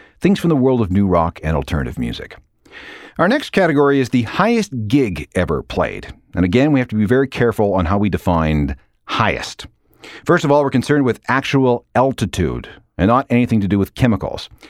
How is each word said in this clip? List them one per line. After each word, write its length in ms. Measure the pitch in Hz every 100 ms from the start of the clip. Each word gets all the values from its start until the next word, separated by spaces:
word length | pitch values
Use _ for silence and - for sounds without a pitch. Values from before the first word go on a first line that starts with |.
| - _
things 180 | 180 202
from 120 | 175
the 80 | 147
world 240 | 127 127
of 100 | 101
new 160 | 95 98
rock 320 | 92 82 -
and 120 | 80 78
alternative 420 | 67 76 64 -
music. 380 | 58 - - - _ _ _ - - - - -
Our 100 | 170
next 220 | 285 -
category 500 | - 175 143 143 139
is 80 | 123
the 140 | 127
highest 500 | 110 - 202 233 208 127 104
gig 400 | 139 120 73 73
ever 300 | 92 87 71
played. 500 | - - 65 50 - - _ 90
And 80 |
again, 300 | 90 110 147
we 60 | 139
have 80 | 123
to 60 | 107
be 80 | 104
very 240 | 127 135
careful 440 | - 120 107 104
on 120 | 95 85
how 120 | 101
we 120 | 104
define 680 | 90 - 85 80 76 71 67 _ _ -
highest. 600 | - 107 67 - - - _ _ _ - - -
First 200 | 165 151
of 60 |
all, 120 | 147
we're 60 | 139
concerned 340 | 127 - 147
with 160 | 127 107 -
actual 580 | 131 - 139 131 120 -
altitude 760 | 120 135 - 98 - 76 62 - - _ -
and 120 | 92
not 160 | 123 -
anything 300 | 120 123 113
to 80 | 98
do 100 | 101
with 180 | 95 -
chemicals. 520 | 123 101 - 64 - -